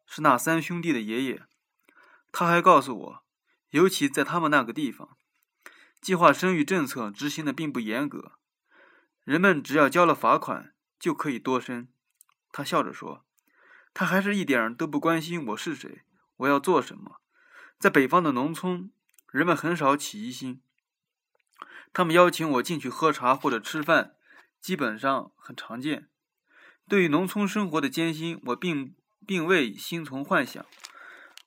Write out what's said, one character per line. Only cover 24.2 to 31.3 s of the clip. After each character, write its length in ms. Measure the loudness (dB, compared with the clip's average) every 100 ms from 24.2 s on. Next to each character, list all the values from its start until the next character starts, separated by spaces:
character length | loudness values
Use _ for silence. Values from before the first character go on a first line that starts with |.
| _ -20 _ _
基 160 | -8 -4
本 220 | -4 -4
上 340 | -2 -2 -6 _
很 200 | -20 -16
常 240 | -14 -10
见。 300 | -6 -8 -10 _ _ _ _ _ -20 _ -2
对 180 | 2
于 40 | 4
农 180 | 2 0
村 220 | -2 -2
生 220 | -2 -2
活 100 | -2
的 80 | -2
艰 240 | -2 -4
辛， 260 | -4 -8 -8 -6
我 100 | -6
并， 380 | -4 -4 -6 -14 _ _
并 220 | -6 -2 2
未 260 | 2 2
心 320 | -4 -10 -10
存 180 | -8 -8
幻 220 | -2 0
想。 220 | 0 -6 -18 -20 -20 -20 -20 -20 -20